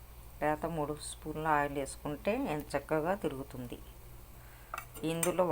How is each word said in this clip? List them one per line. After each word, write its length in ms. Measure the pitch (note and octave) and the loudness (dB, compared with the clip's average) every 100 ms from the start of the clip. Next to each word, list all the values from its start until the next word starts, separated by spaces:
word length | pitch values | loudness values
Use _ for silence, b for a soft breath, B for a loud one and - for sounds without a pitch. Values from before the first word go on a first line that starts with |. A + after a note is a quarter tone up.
| - - - - | -14 -14 -14 0
లేదా 260 | D3 D3+ D#3+ E3 | 2 4 2 0
మూడు 180 | D3 D3+ - | 0 -2 -6
స్పూన్ల 380 | - D#3 D3+ D#3+ D3 | -8 -6 0 4 6
ఆయిల్ 180 | C#3+ C#3+ | 6 2
వేసుకుంటే 540 | C3+ - D3 D3 G3+ A#3+ B3+ | -2 -4 -4 -2 2 2 2
ఎంత 140 | D3+ C#3+ | 0 0
చక్కగా 400 | C#3+ - D#3 D#3+ G3+ | -2 2 2 2 2
తిరుగుతుంది. 540 | D#3+ C3+ C3+ B2 B2 A#2 - - - - - - B B B B - - D#3+ | 0 -2 -6 -8 -8 -10 -12 -14 -14 -14 -14 -16 B B B B -8 -2 0
ఇందులో 320 | E3 E3+ E3+ F3 | 2 4 6 10